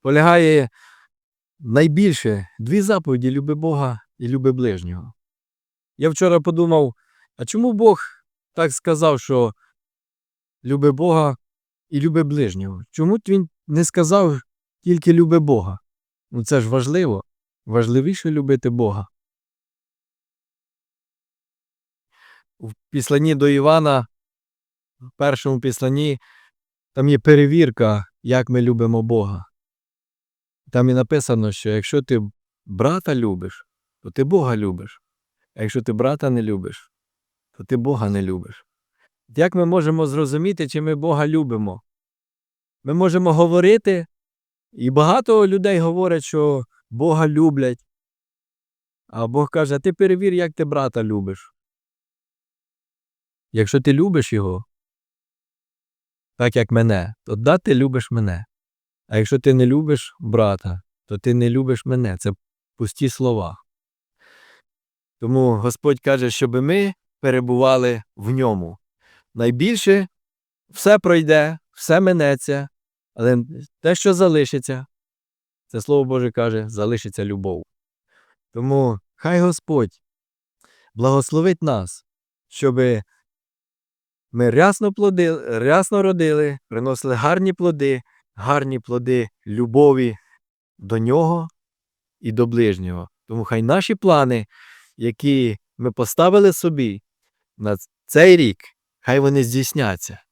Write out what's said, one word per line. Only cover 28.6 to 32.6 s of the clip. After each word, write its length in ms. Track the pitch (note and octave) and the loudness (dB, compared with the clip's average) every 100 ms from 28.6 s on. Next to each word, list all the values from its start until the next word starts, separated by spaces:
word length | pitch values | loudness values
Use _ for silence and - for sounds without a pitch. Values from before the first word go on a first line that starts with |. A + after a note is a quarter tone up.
любимо 400 | A#2+ A#2 A#2 A2+ | 2 2 2 0
Бога. 420 | A2+ A#2 G2 F#2+ F#2 _ _ _ _ _ _ _ _ _ _ _ _ | 0 0 -2 -6 -14 _ _ _ _ _ _ _ _ _ _ _ _
Там 180 | A#2+ B2+ | 0 2
і 60 | |
написано, 580 | B2+ B2+ D3+ - A#2 G#2+ | 2 0 -2 0 -2 -2
що 180 | G2 A2 | -4 -4
якщо 320 | G#2+ G2+ D3 | -4 -2 -4
ти 180 | C3 B2 G#2 _ _ _ | 0 -2 -2 _ _ _